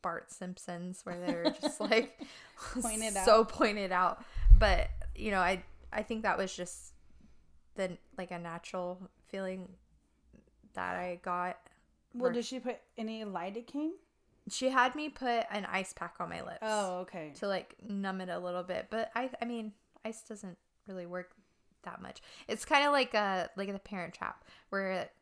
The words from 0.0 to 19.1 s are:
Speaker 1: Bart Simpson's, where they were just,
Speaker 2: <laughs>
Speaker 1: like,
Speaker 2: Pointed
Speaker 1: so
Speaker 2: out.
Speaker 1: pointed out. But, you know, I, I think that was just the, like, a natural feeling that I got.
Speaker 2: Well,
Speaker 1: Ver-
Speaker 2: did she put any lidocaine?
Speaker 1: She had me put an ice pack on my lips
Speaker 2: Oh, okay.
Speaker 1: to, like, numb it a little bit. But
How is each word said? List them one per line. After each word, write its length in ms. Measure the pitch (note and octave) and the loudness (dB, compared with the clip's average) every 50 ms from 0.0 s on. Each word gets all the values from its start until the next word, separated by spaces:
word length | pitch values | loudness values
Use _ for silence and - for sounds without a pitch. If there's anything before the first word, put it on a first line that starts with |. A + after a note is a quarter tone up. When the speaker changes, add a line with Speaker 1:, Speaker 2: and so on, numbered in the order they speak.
Speaker 1:
Bart 300 | - F3+ E3+ E3 - - | -4 -4 -6 -6 -8 -12
Simpson's, 680 | - - F#3 F3+ F3+ - - - F3+ F3 F3 F3+ F#3 - - | -14 -12 -10 -10 -10 -12 -10 -10 -10 -8 -8 -10 -10 -10 -10
where 140 | F#3 F3 F3 | -10 -10 -6
they 160 | F3+ - E3+ | -4 -4 -4
were 160 | E3+ E3+ D#4 C#4+ - | 0 0 -2 -2 0
just, 200 | - G3+ - - | -4 -4 -4 -2
Speaker 2:
<laughs> 0 | |
Speaker 1:
like, 400 | G#3 G3+ A3+ A3+ - - - - - - - - - - - - - - - B3+ | 0 2 4 2 2 0 -8 -16 -18 -16 -16 -20 -20 -20 -18 -14 -12 -8 -6 -4
Speaker 2:
Pointed 340 | A#3 A#3+ G#3+ A3 A3 A3 G3+ | -2 -2 -2 -2 -4 -2 -2
Speaker 1:
so 260 | G3 F#3+ G#3+ G#3+ A3+ | 4 8 8 8 8
Speaker 2:
out. 80 | A3+ G#3+ | 8 4
Speaker 1:
pointed 420 | - - C#4 A3 G#3 G#3+ G3+ F#3 | 2 2 2 2 4 0 -2 0
out. 320 | F#3 F3+ F#3 - - - - - - - - - - | 0 2 2 2 0 -2 -10 -8 -4 4 12 12 12
But, 340 | - A3 G3+ F#3 - - - - - - - - | 12 12 8 6 4 2 -2 -4 -6 -6 -8 -8
you 160 | - - G#3+ G3+ | -4 -4 0 2
know, 80 | F#3+ | 2
I, 240 | F3+ F3 F#3+ F#3 - - - - - - - | 2 2 2 0 -4 -14 -20 -20 -16 -8 -6
I 120 | - A3 | -6 -4
think 180 | - A#3 A3 A3 | -4 -6 -2 0
that 160 | G3+ F3 - | 0 0 0
was 160 | G3 F#3 - | -2 -4 -4
just 380 | - F3+ F3 - - - - - - - - - - - - - - _ - - - _ - - | -8 -8 -8 -10 -14 -16 -18 -20 -20 -20 -20 -20 -20 -20 -20 -20 -20 _ -20 -20 -20 _ -16 -6
the, 240 | - F#3+ F#3 F3 - - - - | -4 -4 -4 -4 -8 -14 -18 -12
like, 140 | - F#3 F3 | -12 -10 -8
a 80 | F3+ E3+ | -8 -10
natural 720 | E3+ E3+ E3 E3+ - - - F#3 F3+ F3+ F3+ F#3 F#3 - _ _ _ | -8 -8 -10 -10 -12 -8 -6 -6 -4 -4 -6 -8 -12 -18 _ _ _
feeling 440 | - - F#3+ F#3+ F#3 F#3 F#3+ F3+ F#3 F#3 - _ _ _ _ _ _ _ _ _ _ - - _ _ _ _ - - _ | -10 -8 -6 -4 -4 -6 -8 -10 -14 -16 -20 _ _ _ _ _ _ _ _ _ _ -20 -20 _ _ _ _ -20 -12 _
that 200 | F#3+ F3+ - F3+ | -4 -4 -2 -2
I 240 | F3+ F3+ F3+ F3 F3 - | -4 -4 -6 -6 -6 -4
got. 360 | F#3+ F3+ F3+ F3+ F3+ - - _ - _ _ _ _ _ _ _ _ _ | -4 -2 -2 -2 -4 -6 -8 _ -20 _ _ _ _ _ _ _ _ _
Speaker 2:
Well, 140 | A#3+ B3 B3 | 0 0 0
Speaker 1:
Ver- 40 | A#3 | 0
Speaker 2:
did 100 | A#3+ A#3 | 0 -2
she 160 | - C4 B3+ | -4 -8 -6
put 160 | A#3 B3 A#3 - - _ _ | -6 -6 -8 -8 -12 _ _
any 280 | - A3+ A3 A3 A3 A3 | -8 -8 -6 -6 -6 -8
lidocaine? 680 | G#3 F#3+ F3 E3+ F#3+ G3+ A#3 A#3 - - C#4 D4+ D#4+ F4+ F#4+ _ _ _ _ _ _ _ _ _ - | -8 -6 -6 -6 -6 -8 -8 -12 -8 -6 -4 -4 -4 -6 -8 _ _ _ _ _ _ _ _ _ -10
Speaker 1:
She 200 | - - B3+ C4 | -6 0 0 2
had 260 | C4 C4 B3 C4 B3+ | 4 4 4 4 2
me 140 | D4+ D4+ D4+ | -2 -8 -8
put 380 | - - C4 B3 A#3 A#3 A3 - | -8 -4 -2 0 0 0 0 -2
an 160 | G#3 G#3 G3+ - | -4 -6 -4 -2
ice 240 | F#3 F#3+ G3 - - | -2 -2 -4 -4 -8
pack 220 | - F3 F3 - - | -10 -10 -10 -8 -10
on 80 | F3+ E3 | -8 -8
my 140 | E3+ E3+ - | -8 -8 -8
lips 160 | - - - A3 | -10 -10 -6 -2
Speaker 2:
Oh, 360 | A3 G#3+ G#3 G3+ F#3 F3+ F3+ | 0 0 0 0 0 -2 -4
okay. 340 | F3+ F3+ - F3+ D#3 D3+ C#3 - | -6 -8 -10 -10 -10 -10 -10 -6
Speaker 1:
to, 80 | - G3+ | -4 -2
like, 260 | G3 F3+ - - - _ - A3+ | -2 -2 -4 -8 -18 _ -10 -6
numb 320 | G3+ G3 G3 G3 F#3+ F#3+ | -4 -4 -2 -2 -4 -4
it 80 | F#3 F3+ | -4 -6
a 100 | E3+ F3 | -6 -4
little 240 | F3+ F3+ F3+ F3+ F3+ | -4 -4 -4 -4 -4
bit. 240 | F#3 F3+ F#3 - - | -4 -4 -6 -4 -4
But 220 | - A3+ A3+ - | -4 -4 -4 -2